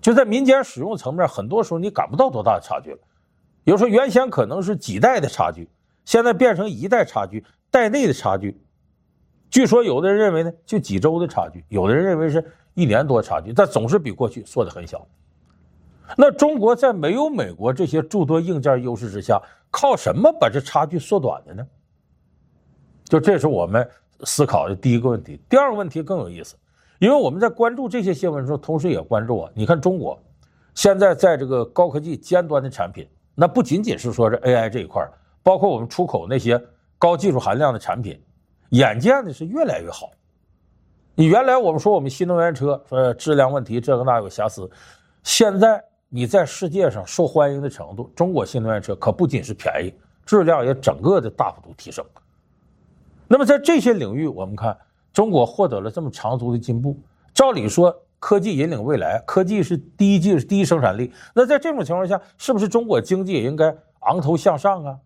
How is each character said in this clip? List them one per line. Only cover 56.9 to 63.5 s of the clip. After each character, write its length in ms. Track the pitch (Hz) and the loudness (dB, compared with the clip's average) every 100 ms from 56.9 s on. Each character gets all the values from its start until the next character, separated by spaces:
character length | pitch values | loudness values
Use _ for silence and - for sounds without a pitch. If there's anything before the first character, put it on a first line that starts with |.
| 139 - _ _ | -8 -14 _ _
照 180 | - 269 | 0 2
理 160 | 202 104 | 2 -2
说 260 | - 175 - _ _ | 2 2 2 _ _
科 200 | - 202 | 0 0
技 180 | 202 151 | 0 -2
引 140 | - | -2
领 100 | 131 | -4
未 160 | 110 135 | -4 -2
来， 240 | 80 107 - | -2 -4 -2
科 180 | - | -2
技 180 | 185 214 | 0 -2
是 160 | 170 165 | -2 -4
第 380 | - _ 196 202 | -8 _ 2 2
一 40 | |
技 200 | 175 170 | 2 0
术、 60 | - | 0
第 120 | 196 | -2
一 60 | 180 | 2
生 140 | 165 | 2
产 180 | 120 98 | 2 0
力， 140 | 123 - - | -8 -10 -4
那 120 | - 247 | 0 2
在 140 | 285 | 2
这 140 | 311 | 0
种 100 | 285 | -6
情 100 | 156 | -4
况 140 | 175 185 | -4 -2
下， 140 | 190 - _ | -4 -6 _
是 160 | - | -2
不 60 | 226 | 0
是 100 | 202 | 0
中 180 | 233 233 | -2 0
国 140 | 135 | 0
经 240 | 110 185 190 | 0 -4 -2
济 80 | |
也 100 | 170 | -2
应 100 | 117 | -2